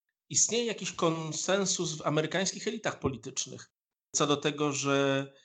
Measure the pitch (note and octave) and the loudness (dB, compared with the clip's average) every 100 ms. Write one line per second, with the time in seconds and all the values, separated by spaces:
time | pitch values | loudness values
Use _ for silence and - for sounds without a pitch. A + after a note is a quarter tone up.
0 | _ _ _ - - A3+ A#3 G3+ F#3 - | _ _ _ 2 2 2 0 -2 -6 0
1 | E3+ E3 D#3 D3+ - G3 F#3+ - E3 D#3 | 2 2 -2 -4 0 2 2 0 -2 -2
2 | D#3+ D3+ D#3 F3 F#3+ - A3 A#3 D#3 - | 0 0 2 0 -2 -2 -6 -4 -4 -2
3 | C#3+ A#2+ - - C3 B2 - _ _ _ | -4 -4 -6 -8 -8 -10 -16 _ _ _
4 | _ - D3 C#3+ D3+ C#3+ D3 C#3 C#3 C#3 | _ 0 2 4 2 0 0 0 2 4
5 | C#3 C3+ C#3 - | 4 2 -2 -10